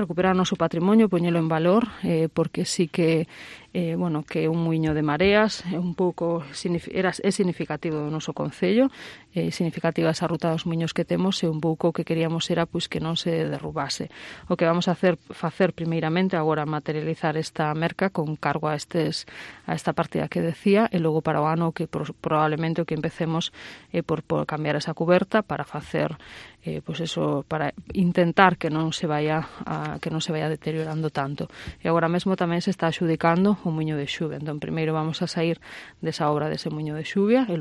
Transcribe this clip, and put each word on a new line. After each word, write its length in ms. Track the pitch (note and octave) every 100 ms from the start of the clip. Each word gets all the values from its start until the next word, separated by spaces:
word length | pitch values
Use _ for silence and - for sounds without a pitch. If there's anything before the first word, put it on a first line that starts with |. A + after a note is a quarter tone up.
recuperar 320 | F3+ E3 F#3 F#3
o 40 |
noso 160 | F3+ F#3
patrimonio, 480 | E3 E3 F#3 A3 G#3+
poñelo 320 | F3 F3 E3+
en 80 | D#3+
valor, 400 | D#3+ F3 G#3 A3+ -
eh, 240 | F3 E3 D#3+
porque 400 | - E3 - F3+
sí 240 | - E3
que, 400 | - E3 D#3+ E3 - - - -
eh, 240 | F#3 E3 E3+
bueno, 320 | F3 D3+ D3+
que 240 | E3 D#3+
un 80 | E3
muiño 320 | E3 D#3+ D#3
de 80 | D3+
mareas 640 | D3+ D3 G3 G#3 G#3+ - F3
é 80 | F3
un 160 | F3+ E3
pouco 480 | F#3 - E3+ E3+ C#3+
signif-, 400 | - F3 E3+ -
era, 240 | - F#3 -
é 80 | G3+
significativo 720 | G3 F#3 - E3 D3+ E3 D#3
do 80 | D3+
noso 240 | D#3 - -
concello, 560 | D3+ - F#3 A3 C4+ - - - -
eh, 240 | F3 E3 -
significativa 560 | E3+ - E3+ E3 E3
esa 160 | E3 D#3+
ruta 240 | E3 E3+
dos 160 | D#3+ F3
muiños 240 | E3 E3
que 160 | - E3+
temos, 320 | F3 F#3 -
e 80 | E3+
un 160 | D#3
pouco 240 | D#3+ D#3+ E3+
o 80 | D#3+
que 80 |
queríamos 480 | D#3+ E3 D#3+ E3 -
era, 160 | E3 E3
pois, 240 | E3+ -
que 80 | D#3+
non 160 | D#3+ E3
se 320 | F3 E3 D3+
derrubase. 640 | C#3+ D3+ D#3 C#3 - D#3+ - - - -
O 80 | F3
que 80 | E3
vamos 240 | E3+ F3+
a 60 | E3+
hacer, 160 | F#3 E3 -
facer 400 | - D#3+ - F3+
primeiramente 640 | - E3 E3 D#3 E3+ F#3+ F3
agora 320 | D#3 D3+ D3+
materializar 720 | D3+ - D#3 D#3 D#3+ D#3+ D#3
esta 320 | D#3 - D3+
merca 400 | D#3 E3 - F#3+
con 240 | F#3+ D3+ D#3
cargo 320 | D3+ D3+ D3+
a 80 | D3+
estes, 480 | - E3+ D#3 D#3+ - - - -
a 80 | -
esta 240 | D#3+ - D#3+
partida 320 | E3 D#3+ D3+
que 160 | F3
decía, 480 | E3 - G3+ G3+ A3+
e 80 | E3+
logo 240 | D#3+ D#3
para 160 | D#3+ D3+
o 80 | D3+
ano 240 | E3 E3+ -
que 80 | D#3+
pro-, 320 | D#3 D3+ -
probablemente 640 | E3 D#3 D3+ D#3 E3 E3
o 80 | E3
que 80 | D#3
empecemos 560 | E3 - D#3+ D#3+ - - - - -
é 80 | F3
por, 240 | - D#3 -
por 240 | D#3 D3+
cambiar 320 | D3+ D3+ D3
esa 160 | E3+ D#3
cuberta 480 | E3+ F3+ G3 A3 -
para 160 | F3
facer, 560 | C#3+ D3 - D#3 D3+ D3+ - - - - E3
eh, 160 | D#3
pois 160 | D#3 D3+ E3
eso, 400 | E3 D3+ C#3+ -
para 320 | D3+ C#3+ - -
intentar 640 | - F3 F3+ E3+ F3+ F#3 E3+
que 160 | D#3+
non 160 | D#3 D#3+
se 160 | - D#3+
vaya 400 | D3+ D3+ D#3 D#3 -
a, 400 | - D#3 D3+ D3+
que 80 | E3
non 160 | D#3+ -
se 80 |
vaya 160 | D#3 D#3
deteriorando 640 | D#3 D#3+ D#3+ D#3 D#3 D#3
tanto. 320 | - C#3 D3 E3 - - - -
E 0 |
agora 240 | E3 E3
mesmo 240 | F3 F#3+
tamén 320 | F#3+ F3 E3+ G3+
se 80 |
está 160 | F3+ E3
axudicando 720 | - E3+ D#3+ E3 E3+ G3+ G3+
o 80 | F3+
muiño 240 | D#3 D#3
de 160 | D3+ C#3+
xuvia. 320 | - D#3+ D3
Entón, 160 | D3+ D3
primeiro 400 | D3+ D#3+ D#3 D#3
vamos 240 | D#3 D#3+
a 80 | F3
sair 320 | F3 E3 E3 - - - -
desa 320 | D#3+ - D3+
obra 160 | D3 D#3
dese 240 | D#3 D#3
muiño 240 | D3+ D3+ D3+
de 80 | D#3
xuvia 400 | G3 G3+ B3+ A#3
e 80 | E3+